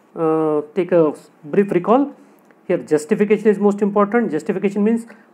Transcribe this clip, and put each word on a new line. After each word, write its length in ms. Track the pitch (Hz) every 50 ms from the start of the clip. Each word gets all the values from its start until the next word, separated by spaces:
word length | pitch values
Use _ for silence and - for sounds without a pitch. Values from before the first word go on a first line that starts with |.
| _ _ _
uh, 480 | 170 165 160 160 160 156 156 151 151 147 - -
take 180 | - 180 175 185
a 200 | 170 165 151 139 - - _ _ _ -
brief 260 | 147 143 202 202 202 180
recall. 400 | 175 170 190 214 262 285 285 - - - _ _ _ _ _ _ _ _
Here 120 | - 185 160
justification 680 | 127 120 151 151 151 - 214 175 208 208 214 202 208 226
is 100 | 202 202
most 220 | 202 208 202 202
important. 520 | 220 202 202 208 202 202 202 240 233 185 147
Justification 500 | 156 147 - 196 185 196 202 196 208 202
means 240 | 214 233 233 233 - - - _ _